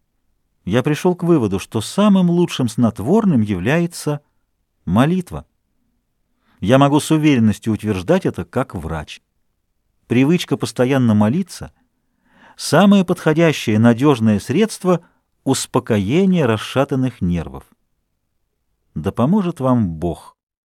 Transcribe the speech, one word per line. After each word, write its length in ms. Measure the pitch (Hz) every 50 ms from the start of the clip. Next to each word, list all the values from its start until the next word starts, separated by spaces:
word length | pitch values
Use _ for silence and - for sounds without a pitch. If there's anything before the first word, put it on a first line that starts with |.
| _ _ _ _ _ _ _ _ _ _ _ _ _
я 180 | - 98 123 127
пришёл 320 | 147 151 - - 180 180
к 80 | 175 175
выводу, 340 | 165 175 147 113 101 95
что 240 | 95 - - - 113
самым 480 | 107 - - - 208 214 196 190 180 175
лучшим 400 | 175 175 175 170 - - 131 113
снотворным 720 | - - 123 110 - - 95 123 190 226 220 190 151 120
является 800 | 107 101 104 87 87 117 147 170 170 170 - - - 151 147 143 - _ _ _ _ _ _ _ _ _ _ _ _
молитва. 640 | 85 87 110 131 156 185 185 175 - 80 71 - _ _ _ _ _ _ _ _ _ _ _ _ _ _ _ _ _ _ _ _ _ _ _
Я 180 | - 90 127
могу 220 | 135 139 143 143 151
с 100 | - -
уверенностью 640 | 160 156 151 156 143 120 113 107 101 - - 113 107
утверждать 540 | 101 - 107 104 92 87 87 175 185 -
это 180 | 147 - - 87
как 300 | - - 120 127 - -
врач. 460 | 95 73 78 80 78 76 - - - _ _ _ _ _ _ _ _ _ _ _ _ _ _ _ _ _
Привычка 500 | - 117 123 135 143 175 170 - - 147
постоянно 600 | - - 110 - - 127 123 143 135 127 117 107
молиться — 580 | 104 104 107 123 180 196 - - - - - - _ _ _ _ _ _ _ _ _ _ _ _ _ _ - _
самое 460 | - - - 143 151 196 202 202 196 185
подходящее 760 | - 180 - - 160 156 160 170 160 143 - - 120 107 107
надёжное 600 | 113 120 117 110 135 151 139 113 113 110 104 98
средство 640 | - - 123 180 220 214 - - - 180 180 165 - _ _ _ _ _ _ _ _
успокоения 1000 | 131 135 - - - - 131 120 - 117 104 95 98 131 175 196 190 185 175 147
расшатанных 760 | 117 110 107 - - - 127 139 135 143 131 127 127 - -
нервов. 420 | - 87 87 87 - - - - - _ _ _ _ _ _ _ _ _ _ _ _ _ _ _ _ _ _ _ _ _ _ _ _ _ _
Да 180 | 82 76 95
поможет 480 | - - 117 143 196 220 185 175 160 -
вам 300 | 131 131 127 120 107 87
Бог". 480 | 82 78 87 87 - - - - - _ _ _ _ _ _